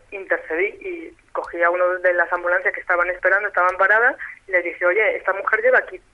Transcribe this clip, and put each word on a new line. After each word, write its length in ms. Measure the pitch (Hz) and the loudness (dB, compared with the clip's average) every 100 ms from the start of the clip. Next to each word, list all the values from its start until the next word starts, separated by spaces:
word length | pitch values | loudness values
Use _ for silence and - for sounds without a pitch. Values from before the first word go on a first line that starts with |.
| - | -10
intercedí 540 | 202 185 165 - 160 208 - | -10 -4 -4 -2 -4 -4 -6
y 340 | 190 170 165 - _ | -12 -12 -14 -20 _
cogí 300 | 180 - 175 | -10 -8 0
a 80 | 170 | 0
uno 160 | 180 180 180 | 2 0 2
de 140 | 180 | 0
las 180 | 175 170 | 2 0
ambulancias 420 | 175 175 185 196 | -2 0 0 -2
que 80 | - | -4
estaban 280 | - 175 175 | -2 0 0
esperando, 380 | 180 185 196 208 | 0 0 2 0
estaban 280 | 185 180 190 | 0 2 4
paradas, 380 | 190 220 247 330 - - - | 4 4 2 0 -10 -16 -2
y 40 | |
les 120 | 180 | -2
dije, 220 | 170 156 175 | -2 -2 0
"Oye, 320 | 202 202 170 | 2 2 0
esta 160 | - | -2
mujer 280 | 185 190 220 | -2 -2 2
lleva 180 | 247 240 | 4 4
aquí 200 | - 185 _ | 2 -10 _